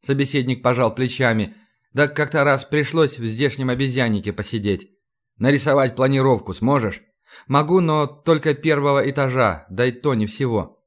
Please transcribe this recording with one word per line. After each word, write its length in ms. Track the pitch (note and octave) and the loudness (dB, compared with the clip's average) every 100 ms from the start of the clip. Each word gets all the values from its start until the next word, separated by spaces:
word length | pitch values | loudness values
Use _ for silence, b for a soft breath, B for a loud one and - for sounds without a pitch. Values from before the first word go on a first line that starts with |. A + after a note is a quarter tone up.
Собеседник 560 | - C#3 C3+ C#3+ B2 B2+ | -2 -2 0 -2 -2 0
пожал 320 | B2 B2 A#2 | 0 2 0
плечами. 600 | - B2+ - B2 A2 G2+ b b b b | 0 -4 0 0 2 -2 b b b b
«Да 160 | C3+ D3 | 0 0
как-то 360 | - D3 D#3 | 0 -2 2
раз 220 | C#3+ C3+ | 2 2
пришлось 520 | - D3+ C#3 E3 D3+ - | 0 -2 0 0 0 0
в 80 | |
здешнем 460 | A2+ A2 C#3 C#3 B2+ | -8 -2 -2 0 -4
обезьяннике 600 | B2 C3+ B2+ A#2+ G#2 G#2 | -2 -2 0 0 0 -4
посидеть». 580 | F#2+ G2+ A2+ G2+ F#2 - _ _ _ _ _ | -8 -6 -4 -2 -2 -6 _ _ _ _ _
«Нарисовать 560 | B2 C#3+ C#3+ C#3 C3 | 0 2 2 2 2
планировку 580 | B2 C3 C3+ C3+ A#2 - | 0 0 2 2 2 -2
сможешь?» 480 | F2+ A2+ C#3 G#2+ - _ _ B B - | -4 0 0 0 -6 _ _ B B -2
«Могу, 320 | C#3 D3+ F#3 | -2 2 2
но 260 | E3 D3+ | 2 0
только 480 | C#3+ - - D#3 D#3 | -2 -4 0 0 2
первого 560 | D3 D#3+ D3 C#3+ C#3 C3+ | -2 0 0 2 2 0
этажа, 560 | C#3 C3+ B2+ A2+ D#2 - | -2 -2 2 0 -2 -8
да 160 | F#2+ B2+ | -2 -2
и 40 | |
то 220 | B2 D3 | 0 -2
не 140 | A#2+ G#2 | 0 -2
всего. 560 | - C3 A2 F#2 _ | -2 -2 -2 -4 _